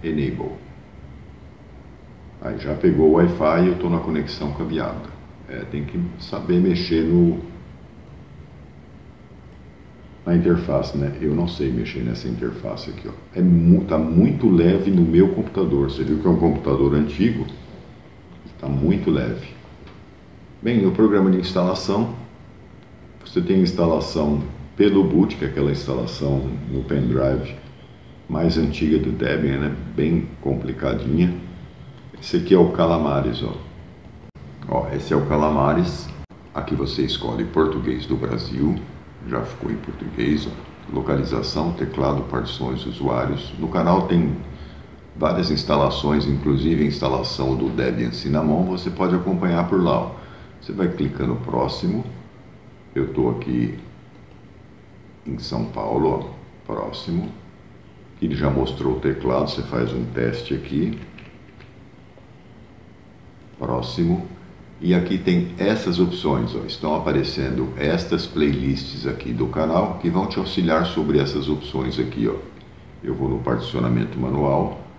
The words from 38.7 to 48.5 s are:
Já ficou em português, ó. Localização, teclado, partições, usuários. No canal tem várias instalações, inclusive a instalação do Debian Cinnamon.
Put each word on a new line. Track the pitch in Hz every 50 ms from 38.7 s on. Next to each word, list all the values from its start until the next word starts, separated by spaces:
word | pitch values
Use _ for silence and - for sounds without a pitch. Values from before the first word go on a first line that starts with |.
| 90 - - - - - - - - - - -
Já | 62 62
ficou | 57 58 - - - -
em | -
português, | - - - - - - 60 - 60 60 67 76 73 73 -
ó. | - - - - - - - - -
Localização, | 67 67 71 71 69 65 - 65 58 - - - 78 78 85 85
teclado, | - 78 - - 73 67 67 71 69 65 -
partições, | 67 64 60 62 - - 65 64 64 62 62
usuários. | 65 60 - 69 65 62 62 65 71 73 - - - - -
No | 78 85
canal | - 92 78 85 90 95 87 -
tem | 87 85 80 73 71 - - - - - - - - - - - - - - - - -
várias | 76 76 85 90 87 82
instalações, | 76 73 71 - 78 71 69 65 69 - - 73 76 73 67
inclusive | 71 69 69 - 73 69 69 69 80 85 73 76
a | 73
instalação | 71 - 69 67 65 64 64 - - - 67 65 65
do | 62 - 65
Debian | 58 - 64 64 60 58 58 58 58
Cinnamon. | - - 71 69 76 80 76